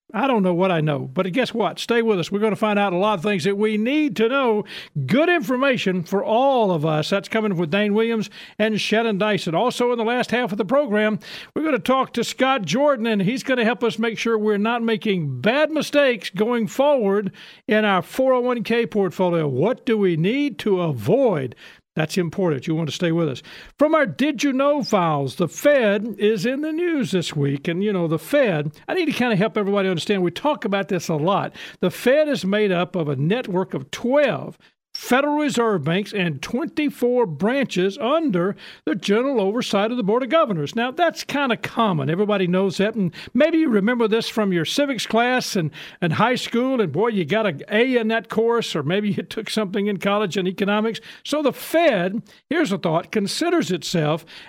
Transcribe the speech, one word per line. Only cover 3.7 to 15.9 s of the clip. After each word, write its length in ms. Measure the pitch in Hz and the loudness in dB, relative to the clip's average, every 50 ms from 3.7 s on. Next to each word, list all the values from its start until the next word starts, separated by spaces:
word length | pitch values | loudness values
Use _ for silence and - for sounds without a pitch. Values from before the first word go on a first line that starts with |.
| 220 214 | 0 0
need 380 | 214 240 277 311 302 294 190 | 0 0 2 2 0 0 0
to 120 | - 220 226 | 0 0 2
know. 360 | 262 277 277 240 220 214 208 - - - - - _ 151 135 | 2 2 2 2 0 0 -2 -6 -10 -16 -16 -10 _ -6 -2
Good 220 | 127 165 262 311 330 | 2 2 4 4 4
information 760 | 359 339 233 180 254 247 269 277 262 208 - 196 180 185 165 | 4 2 2 0 0 0 2 2 0 2 0 0 -2 -2 -2
for 220 | - 196 196 - | -2 -2 -2 0
all 480 | - 214 226 262 277 269 254 220 196 180 | 0 2 2 4 4 4 4 2 2 2
of 120 | 160 147 | 0 0
us. 240 | 160 156 151 156 - | 0 0 0 0 0
That's 200 | - 196 196 - | -2 -2 -2 -2
coming 260 | - 226 214 214 196 | -4 -2 0 0 0
with 160 | 160 180 156 | -2 -2 0
Dane 240 | 151 202 208 208 202 | 0 0 0 2 2
Williams 340 | 214 226 226 233 220 202 - - - - - - _ | 2 2 2 0 -2 -2 -4 -8 -18 -20 -20 -4 _
and 220 | 214 220 220 202 | 0 0 0 0
Shannon 380 | - - 214 214 233 233 214 185 | 0 2 2 2 2 2 0 0
Dyson. 360 | 202 214 208 190 - 185 160 | 0 0 0 0 -2 -2 0
Also 380 | 165 214 247 240 - 247 240 247 | 0 0 0 0 0 0 0 0
in 60 | 233 | 0
the 60 | 226 | 0
last 280 | 220 240 254 226 - - | 0 0 0 0 0 0
half 180 | 240 247 202 | -2 -2 -2
of 80 | 190 208 | -2 -4
the 60 | 226 | -2
program, 560 | 170 254 285 294 254 202 208 214 214 214 - - - - - - - _ | 0 2 0 2 2 0 2 2 2 0 -2 -6 -10 -16 -18 -18 -10 _
we're 80 | - 302 | -4 -2
gonna 160 | 311 294 240 | 0 0 0
talk 340 | - - 262 269 254 - - | 0 0 2 2 0 -2 -2
to 100 | 240 226 | -4 -4
Scott 380 | - - - 254 262 269 269 202 | -4 -2 0 0 2 2 0 -2
Jordan, 440 | 151 151 254 285 294 285 240 214 | -2 0 2 2 2 2 2 0
and 160 | 233 220 208 190 | 0 0 0 0
he's 220 | 175 254 254 - | 0 0 -2 -2
gonna 200 | - 262 247 233 | -2 0 2 2
help 200 | 214 247 - 247 | 0 0 0 -2
us 160 | 233 - - | -4 -2 -2
make 180 | 220 233 226 170 | -4 -4 -2 -2
sure 180 | - 233 226 | -2 0 0
we're 220 | 220 208 214 214 202 | 0 2 0 0 2
not 240 | 208 220 240 240 233 | 0 0 -2 -2 0
making 600 | 226 226 214 - 220 196 185 160 143 131 123 127 | -2 -2 -2 0 -2 -2 0 -2 -4 -6 -2 0
bad 280 | 202 240 285 311 294 | 0 2 2 0 0
mistakes 580 | 311 311 240 - | 0 -2 -4 0